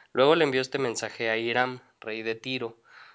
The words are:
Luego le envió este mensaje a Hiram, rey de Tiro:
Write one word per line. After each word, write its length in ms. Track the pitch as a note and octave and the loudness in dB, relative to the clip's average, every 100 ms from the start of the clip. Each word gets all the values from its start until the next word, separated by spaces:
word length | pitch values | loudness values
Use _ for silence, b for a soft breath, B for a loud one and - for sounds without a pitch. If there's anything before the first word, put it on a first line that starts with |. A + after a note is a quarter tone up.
| B | B
Luego 220 | - C#3 E3 | 4 6 6
le 80 | |
envió 180 | D3+ C3 | 4 2
este 160 | C3 C#3 | -2 -2
mensaje 500 | B2+ A2 A2 - A2+ | -2 -4 -6 -4 -2
a 80 | A2 | -2
Hiram, 420 | A#2 A#2+ B2+ B2+ - _ | 0 0 0 -4 -16 _
rey 200 | A2+ A2 | -10 -8
de 120 | A2 A2+ | -6 -6
Tiro: 420 | C3 B2+ A#2 - b b b | -6 -6 -6 -10 b b b